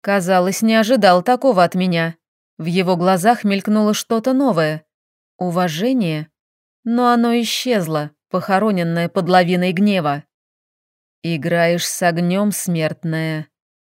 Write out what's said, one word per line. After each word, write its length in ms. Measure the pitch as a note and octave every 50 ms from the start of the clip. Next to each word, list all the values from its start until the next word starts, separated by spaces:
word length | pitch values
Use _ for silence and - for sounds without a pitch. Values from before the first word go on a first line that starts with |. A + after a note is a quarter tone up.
Казалось, 640 | - G3+ G3+ G3+ F3 F3+ F#3+ F3+ F3+ F#3+ F#3 -
не 120 | A3 A3 A3+
ожидал 480 | A3 G#3+ G3+ C4+ G#3+ G3+ F#3+ F3+ F3+
такого 400 | F3+ B3 B3+ B3 C4+ C4+ A3 F3+
от 120 | F3 E3+ -
меня. 420 | F#3 F#3 F#3 F3 E3 E3 E3 E3 _ _ _ _ _ _ _ _ -
В 60 | D#3+
его 320 | E3+ E3+ F#3+ F3+ F3+ F#3
глазах 480 | E3+ F3+ F#3+ F#3+ F3 E3+ A3+ A#3+ A#3 -
мелькнуло 480 | G3+ G3 G3 - G#3+ G#3+ G#3+ G#3+ G#3
что-то 400 | G#3+ - - - A3+ A3+ A3 C4
новое. 540 | C4 C4 C#4+ C4 F#3+ E3 D#3+ D3+ D#3 D#3 - _ _ _ _ _ _ _ _ _ _
Уважение. 960 | - F3+ F3+ E3 F3+ F3+ F3 D3+ D#3+ G3+ B3+ C4+ B3+ G3+ E3 D#3 D3+ D#3 - _ _ _ _ _ _ _ _ _ _ -
Но 240 | A3+ A#3 B3 B3 A#3+
оно 300 | A#3+ A#3 A#3 A#3 A#3 A#3+
исчезло, 720 | A#3 G#3+ - - - B3+ A#3+ G#3 E3+ D#3+ D#3 D3+ D3 D3 - _ _ _
похороненное 800 | - F3+ - - F#3+ F#3+ G#3+ A3 G3+ F3+ E3+ E3+ E3+ E3+ E3+ E3+
под 200 | - G3 F3+ E3
лавиной 440 | F#3 F#3 F3+ E3+ F3+ F3 F3+ F#3
гнева. 520 | E3+ F3+ G#3 G#3 G3+ F#3 D3+ D3 C#3+ D3 - _ _ _ _ _ _ _ _ _ _ _ _ _ _ _ _ _ _ _
«Играешь 640 | - E3 E3+ D3 C3 E3+ E3+ E3+ E3+ E3+ F3 F3 -
с 160 | - - -
огнём, 500 | F#3 F3 E3 E3+ F3 F3 F3+ G3 G#3 G#3
смертная», 960 | F#3 - - F#3 E3+ D#3+ D#3 D3+ E3 - - E3 D#3+ D#3+ D#3+ D#3+ D#3 D#3 D3+ - _ _ _ _ _ _ _ _